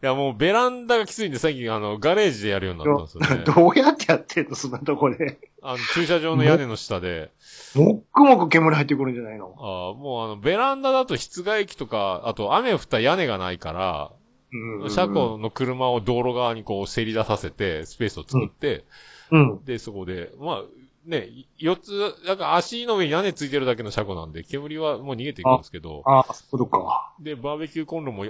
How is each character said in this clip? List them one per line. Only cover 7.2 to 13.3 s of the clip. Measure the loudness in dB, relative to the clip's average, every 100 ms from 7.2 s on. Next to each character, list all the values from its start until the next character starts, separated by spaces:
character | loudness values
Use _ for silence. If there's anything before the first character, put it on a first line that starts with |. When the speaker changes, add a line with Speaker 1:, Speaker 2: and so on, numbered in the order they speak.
| -8 _ -20 -20 -6
Speaker 2:
も | 6 6 6
っ | 0
く | 6
も | 8 8
く | 6
煙 | 4 4
入 | 4
っ | 2
て | 0
く |
る | 0
ん |
じ | -4
ゃ |
な | -10
い | -12
の？ | -14 -14
Speaker 1:
あ | -10 -8 -8
あ、 |
も | -8 -8 -6
う |
あ | -6
の、 | -4
ベ | -2 0
ラ | 0
ン | 0
ダ | 0
だ | 0
と | 0 -4
室 | -6 -8
外 | -2 -2 -2
機 | -8
と | -6
か、 | -2 0 -2
あ | -4
と | -4 0
雨 | 2 2
降 | -2
っ | 0
た | 0
屋 | 2 2
根 |
が | 0